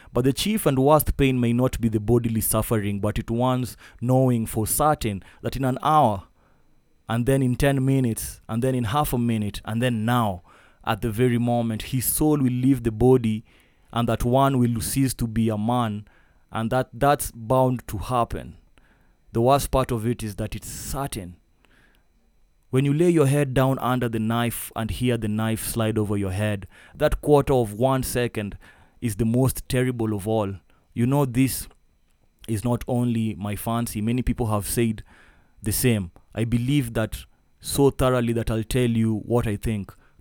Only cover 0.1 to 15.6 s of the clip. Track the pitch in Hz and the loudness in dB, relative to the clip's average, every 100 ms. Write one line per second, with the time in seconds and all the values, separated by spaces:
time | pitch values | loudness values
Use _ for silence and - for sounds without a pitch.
0.1 | - 127 131 196 214 180 135 135 151 123 | 0 0 0 0 0 0 2 4 4 4
1.1 | - 139 127 120 117 127 - 117 110 104 | 2 2 2 2 2 2 0 -2 0 2
2.1 | 117 117 113 101 110 107 113 101 101 104 | 2 2 -2 0 0 0 0 0 -2 -2
3.1 | 104 107 113 127 127 123 - - - 120 | -2 -4 0 0 0 -4 -10 -20 -8 2
4.1 | 131 131 120 110 120 107 - 151 151 120 | 4 4 2 0 -2 -2 0 2 2 -2
5.1 | 98 - - 113 135 131 131 139 156 127 | -4 -10 -10 -8 -4 -2 -2 2 4 4
6.1 | 101 - _ _ _ _ _ _ _ - | 2 -8 _ _ _ _ _ _ _ -4
7.1 | 117 120 135 127 123 143 139 131 135 127 | -2 2 2 2 2 2 2 2 2 2
8.1 | 107 - - - 113 131 127 117 131 151 | -2 -8 -12 -8 -2 0 0 0 0 0
9.1 | 127 120 113 104 - - 113 123 117 110 | 0 0 0 -2 -6 -6 -2 0 0 0
10.1 | 123 107 90 - - - _ - 110 120 | 2 0 -4 -10 -20 -20 _ -6 -4 -2
11.1 | 107 127 120 120 120 113 110 - 131 113 | 0 2 2 2 0 0 -4 -4 -4 -2
12.1 | - 151 147 131 123 127 131 117 107 127 | 0 2 2 2 2 2 2 0 2 6
13.1 | 127 113 110 - _ _ _ _ 113 120 | 6 4 -2 -6 _ _ _ _ -4 -2
14.1 | 113 120 127 139 135 120 117 - 135 135 | 0 0 2 2 2 0 0 -2 0 -2
15.1 | - 117 110 113 107 | -2 -4 0 0 0